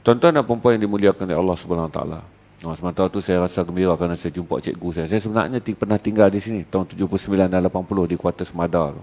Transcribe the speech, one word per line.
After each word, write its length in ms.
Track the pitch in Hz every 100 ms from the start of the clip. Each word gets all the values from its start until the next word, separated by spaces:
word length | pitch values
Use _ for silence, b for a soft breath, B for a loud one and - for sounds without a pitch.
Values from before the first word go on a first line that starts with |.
Tuan-tuan 320 | - 117 170
dan 120 | 156
puan-puan 360 | 117 120 123 113
yang 40 | 104
dimuliakan 400 | 101 101 - 95
oleh 80 | 82
Allah 200 | 92 87
Subhanahu 280 | - 85 82
Wa 40 |
Taala. 260 | 76 76 80 80 - _ -
Oh, 120 | 82 78
sementara 320 | 87 82 95
tu 160 | 101
saya 160 | 95 90
rasa 240 | 90 -
gembira 280 | 87 87 92 82
kerana 200 | 87 85
saya 160 | 85
jumpa 280 | 80 85 67
cikgu 280 | - - 87
saya. 140 | 85 80
Saya 120 | 107
sebenarnya 400 | 107 110 87 127
ti-, 120 | - 104
pernah 200 | 101 104
tinggal 320 | - 107 101
di 120 | 98
sini 200 | 104 110
tahun 280 | 82 95 92
tujuh 160 | - 95
puluh 120 | 98
sembilan 280 | - 98 95
dan 160 | 92
lapan 200 | 90 92
puluh 200 | 90 98
di 160 | 87 87
kuartus 320 | 92 87 90
Madar 440 | 87 85 85 76
tu. 60 | -